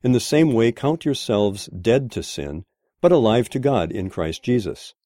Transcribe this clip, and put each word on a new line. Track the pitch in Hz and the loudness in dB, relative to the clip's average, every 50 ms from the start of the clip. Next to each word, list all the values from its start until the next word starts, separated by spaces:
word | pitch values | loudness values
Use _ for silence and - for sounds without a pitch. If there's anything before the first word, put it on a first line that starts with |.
In | - 127 | 2 4
the | 123 120 | 2 2
same | - - 156 151 165 156 123 | 2 2 2 4 4 4 4
way, | 113 113 117 | 4 2 2
count | 113 - - 143 160 165 - | 0 0 -2 -2 -2 0 -2
yourselves | 156 135 - - - 110 104 104 104 98 98 - | -4 -4 -2 -2 0 2 2 2 0 -2 -6 -14
dead | - - 92 90 113 120 139 135 113 | -14 -14 -4 0 2 2 2 0 -4
to | - 92 | -8 -8
sin, | 78 - - - 71 71 71 80 95 _ _ _ _ _ _ _ | -10 -8 -10 -10 -8 -8 -10 -12 -12 _ _ _ _ _ _ _
but | - 175 | 2 4
alive | 175 151 113 107 110 123 117 - | 4 6 4 4 4 2 0 0
to | - 139 | -4 -2
God | 127 143 135 107 85 82 | 0 0 0 0 -2 -2
in | 90 101 92 92 | -6 -8 -8 -8
Christ | - - 82 82 78 - | -6 -6 -6 -4 -6 -6
Jesus. | - 123 123 120 98 82 65 - - - _ _ _ | -2 0 0 0 -2 -4 -10 -10 -16 -20 _ _ _